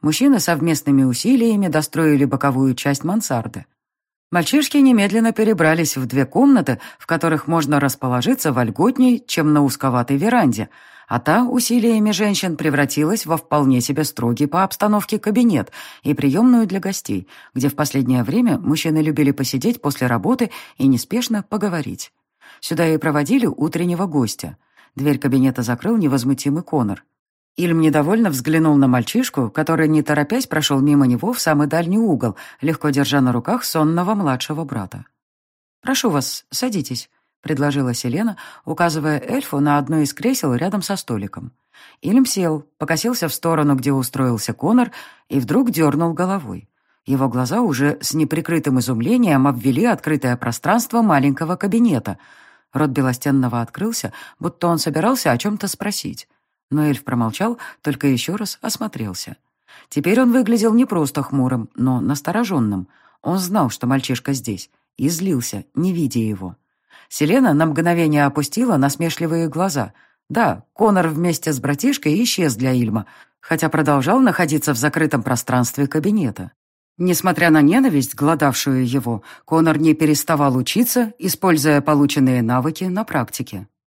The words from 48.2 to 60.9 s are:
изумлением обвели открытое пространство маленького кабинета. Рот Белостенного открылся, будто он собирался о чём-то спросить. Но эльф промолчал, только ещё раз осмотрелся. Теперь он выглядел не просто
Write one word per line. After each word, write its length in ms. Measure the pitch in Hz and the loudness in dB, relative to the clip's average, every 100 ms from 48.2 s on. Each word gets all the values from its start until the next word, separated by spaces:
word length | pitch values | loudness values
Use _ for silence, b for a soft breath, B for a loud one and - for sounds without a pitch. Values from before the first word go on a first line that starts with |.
| 151 156 160 165 147 131 | -2 -2 -2 -2 0 0
изумлением 680 | 123 117 123 247 226 139 135 | 0 -2 0 2 4 4 2
обвели 380 | 120 113 127 233 | 0 0 0 0
открытое 500 | 196 - 151 131 123 | 0 -2 -2 -2 -2
пространство 640 | - 117 151 220 233 233 | -4 -6 0 0 0 0
маленького 540 | 220 147 135 135 160 180 | 2 2 2 0 -4 -4
кабинета. 640 | 202 226 240 139 - 98 b b b b b | -2 2 2 2 -4 -10 b b b b b
Рот 160 | - 151 | -2 -2
Белостенного 720 | 131 131 123 147 139 127 120 | 0 0 0 0 0 0 -2
открылся, 500 | 117 - 214 233 - B B B | -6 -6 -6 -4 -8 B B B
будто 280 | 170 - 170 | -10 -4 -2
он 100 | 165 | 0
собирался 540 | 165 151 190 254 160 | -2 -2 0 0 0
о 60 | 120 | 0
чём-то 320 | 202 208 196 | -2 -4 -6
спросить. 580 | - 208 202 147 139 - _ _ _ - | -6 -6 -6 -8 -12 -16 _ _ _ -6
Но 140 | 147 | 0
эльф 220 | 151 135 - | 0 0 -2
промолчал, 520 | 123 113 110 208 233 B B | -2 -2 -2 -4 -4 B B
только 260 | - 139 143 | -6 -2 0
ещё 280 | 127 - 180 | 0 -2 -6
раз 240 | 208 - | -6 -8
осмотрелся. 760 | 247 - 220 - 107 90 - - _ _ B B B | -8 -6 -8 -8 -8 -8 -12 -16 _ _ B B B
Теперь 320 | - 143 226 | -4 0 2
он 140 | 254 | 4
выглядел 400 | 240 220 233 220 | 4 2 2 4
не 120 | 220 | 2
просто 380 | 262 | 2